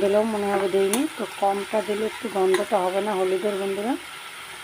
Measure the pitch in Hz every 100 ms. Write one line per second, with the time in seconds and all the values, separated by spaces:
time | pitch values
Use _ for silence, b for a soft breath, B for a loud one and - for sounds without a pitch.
0 | 196 208 220 214 202 202 196 190 196 220
1 | 311 - 208 - 196 196 196 220 208 208
2 | 220 - 220 190 185 185 202 208 180 196
3 | 208 190 185 190 208 196 196 196 220 330
4 | - - - - - -